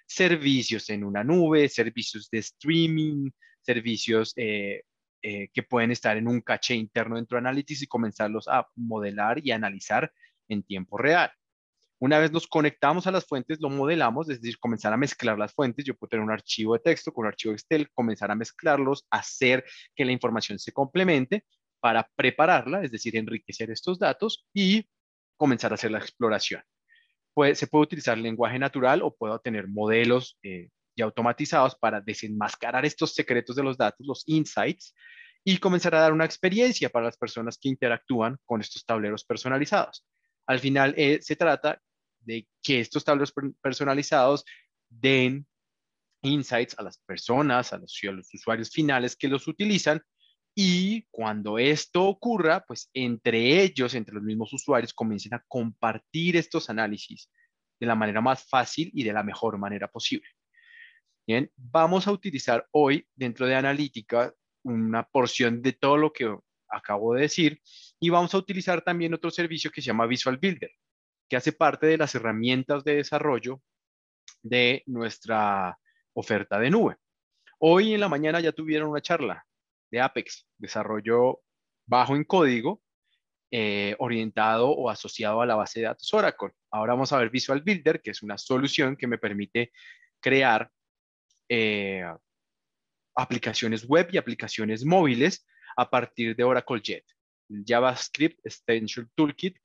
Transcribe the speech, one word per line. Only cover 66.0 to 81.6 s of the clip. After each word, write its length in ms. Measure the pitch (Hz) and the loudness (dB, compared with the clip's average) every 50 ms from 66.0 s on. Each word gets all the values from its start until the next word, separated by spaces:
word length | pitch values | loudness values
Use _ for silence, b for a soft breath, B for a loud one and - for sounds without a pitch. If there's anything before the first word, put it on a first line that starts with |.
| 156 151 151 | 4 2 0
que 220 | - 123 110 101 90 _ _ _ _ _ - | -2 -4 -4 -4 -6 _ _ _ _ _ -12
acabo 460 | 107 - - - 104 101 110 113 120 | -12 -10 -6 -4 -4 -2 0 0 2
de 80 | 127 | 2
decir 400 | 147 147 - - 165 147 151 - B B B B B B B _ | 2 2 2 2 2 2 2 -2 B B B B B B B _
y 100 | 165 170 | 0 2
vamos 240 | 170 175 180 175 - | 4 4 4 4 2
a 40 | 190 | 0
utilizar 440 | 190 - 190 190 175 190 180 165 | -2 -2 -4 -4 -2 -2 -2 0
también 320 | - 180 175 175 170 165 165 | 0 -2 -2 0 -2 -2 -2
otro 160 | 160 - 170 | -4 -4 -4
servicio 400 | 160 - 170 165 165 147 - 151 | -4 -2 -4 -4 -4 -6 -6 -8
que 100 | - - | -8 -6
se 60 | 131 127 | -4 -2
llama 200 | 110 110 117 117 | 0 0 2 0
Visual 300 | 123 - - 131 127 131 | 0 0 0 -2 -2 0
Builder, 340 | 170 196 180 - - - _ _ _ _ _ _ _ _ _ _ _ - | 0 -2 -2 -2 -6 -12 _ _ _ _ _ _ _ _ _ _ _ -4
que 60 | 131 127 | -4 -2
hace 140 | - 156 | 0 -2
parte 360 | 147 - 165 147 135 - - 156 | 0 2 2 2 2 4 4 4
de 100 | 160 160 | 4 4
las 160 | 156 139 - | 2 -2 -2
herramientas 680 | 123 113 113 110 110 113 123 127 127 131 - 147 139 139 | -4 -2 -2 -2 0 0 0 0 0 0 -2 -4 -2 0
de 120 | 147 147 | 0 0
desarrollo 680 | 147 139 - 151 147 147 151 131 117 107 123 131 131 _ _ _ _ _ _ _ _ _ _ _ _ _ - - _ - | 0 0 -2 -2 -2 0 0 0 0 -2 -6 -10 -10 _ _ _ _ _ _ _ _ _ _ _ _ _ -20 -20 _ -6
de 400 | 110 123 123 123 120 131 131 - | -2 2 2 4 4 2 0 -4
nuestra 920 | - 123 117 117 110 - - - 110 113 107 104 101 98 98 92 90 85 - _ _ _ _ _ _ - | -8 -6 -4 -4 -6 -6 -8 -6 -2 0 0 2 2 0 0 -2 -4 -6 -10 _ _ _ _ _ _ -10
oferta 460 | 117 101 - 113 98 98 - 101 101 | -8 -4 -2 -2 -2 -2 -2 -2 0
de 100 | 117 135 | 2 2
nube. 260 | 180 233 202 117 - - _ _ _ _ _ _ b b b b b _ | 4 2 2 0 -2 -6 _ _ _ _ _ _ b b b b b _
Hoy 340 | 156 160 170 185 214 220 214 | 4 6 6 6 6 4 2
en 60 | 208 | 0
la 100 | 208 190 | 0 0
mañana 300 | 147 143 156 156 160 170 | 0 0 0 0 0 0
ya 120 | 165 156 | 0 -2
tuvieron 380 | 156 156 156 156 151 151 156 151 | -2 -4 -4 -2 -2 -2 -2 -2
una 120 | 151 147 | -4 -4
charla 440 | - - 175 160 139 104 87 - - _ _ _ _ _ _ _ _ _ | -4 -2 -2 -2 -2 -4 -6 -8 -12 _ _ _ _ _ _ _ _ _
de 100 | - 120 | -2 0
Apex, 460 | 131 131 - 123 - - - - - _ _ _ | 0 0 0 -4 -8 -8 -10 -20 -20 _ _ _
desarrollo 840 | 104 - - 110 104 104 110 107 104 113 117 120 123 131 - - _ _ _ _ | -14 -8 -6 -6 -4 -4 -4 -4 0 2 4 4 4 4 2 -2 _ _ _ _